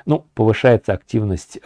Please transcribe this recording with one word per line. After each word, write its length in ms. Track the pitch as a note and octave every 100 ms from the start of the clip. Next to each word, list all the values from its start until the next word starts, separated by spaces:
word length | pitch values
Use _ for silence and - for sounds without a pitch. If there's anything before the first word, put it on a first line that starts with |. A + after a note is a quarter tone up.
| -
Ну, 200 | D3+ _
повышается 600 | - A2 G#2+ C3 A2+ -
активность, 680 | F#2+ - A2+ G#2 F#2 - -